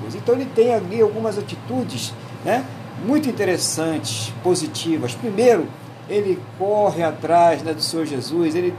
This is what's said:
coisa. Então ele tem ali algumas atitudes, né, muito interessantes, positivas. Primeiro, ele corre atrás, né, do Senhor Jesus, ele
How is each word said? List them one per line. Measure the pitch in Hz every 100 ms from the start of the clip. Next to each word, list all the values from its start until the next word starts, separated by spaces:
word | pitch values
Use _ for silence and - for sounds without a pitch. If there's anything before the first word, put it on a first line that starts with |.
coisa. | 113 165
Então | -
ele | 262
tem | 269 - 240
ali | 226 180 220
algumas | 214 214 220 202
atitudes, | - - - 254 240 - - - - -
né, | - 240 262 - - -
muito | 196 294 277
interessantes, | 190 196 175 - - 160 151 - - - -
positivas. | 180 170 156 - 165 156 123
Primeiro, | - 240 196 247 208 143 - - - -
ele | 202 196 175 - -
corre | 196 208 202 156
atrás, | 165 151 156 170 170 151
né, | 156
do | 147
Senhor | - 165 147
Jesus, | 139 117 170 165
ele | 160 180